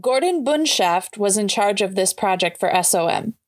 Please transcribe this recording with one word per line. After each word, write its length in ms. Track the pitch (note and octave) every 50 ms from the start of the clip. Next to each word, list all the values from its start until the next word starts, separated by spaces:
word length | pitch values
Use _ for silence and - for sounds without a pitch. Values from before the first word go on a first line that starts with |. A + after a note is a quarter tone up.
Gordon 420 | F3+ B3+ B3+ C4+ D#4 F4+ F4+ E4+ B3
Bunshaft 720 | C4+ D4 D4+ D#4+ D4+ - - G3 F3 E3+ F#3 - - -
was 200 | - G3+ G3+ F#3+
in 100 | G#3+ G#3
charge 340 | G3 - - G3+ G3+ G#3 G3+
of 140 | G#3+ F#3+ F#3+
this 180 | F#3+ F#3 F#3 -
project 440 | - - G3 F#3 F3+ F#3 E3+ - -
for 140 | - F3 -
S 220 | F#3 F3 - -
O 120 | F3+ E3
M, 280 | E3 - - - - - _ _